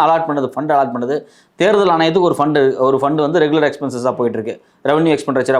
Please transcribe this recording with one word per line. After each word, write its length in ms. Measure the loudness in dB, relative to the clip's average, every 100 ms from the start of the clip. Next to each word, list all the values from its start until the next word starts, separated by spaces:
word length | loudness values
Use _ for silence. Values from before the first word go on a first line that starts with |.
அலாட் 200 | 4 2 0
பண்ணது, 200 | -2 -4
ஃபண்ட் 180 | -4 -2 0
அலாட் 180 | 0
பண்ணது. 220 | -2 -4 -6 -8 _ _ -2
தேர்தல் 320 | 2 2 2
ஆணையத்துக்கு 340 | 2 2 2 2
ஒரு 60 | 0
ஃபண்டு, 240 | 0 2 2 2 0
ஒரு 120 | 2
ஃபண்டு 180 | 0 0 0
வந்து 160 | 2
ரெகுலர் 240 | 2 2 0
எக்ஸ்பென்சஸா 440 | -2 -6 -4 -4 -2
போயிட்டு 180 | -2 -4
இருக்கு, 160 | -8 -12 _ _ -2
ரெவென்யூ 220 | 0 2 0
எக்ஸ்பெண்டிச்சரா 440 | -2 -2 0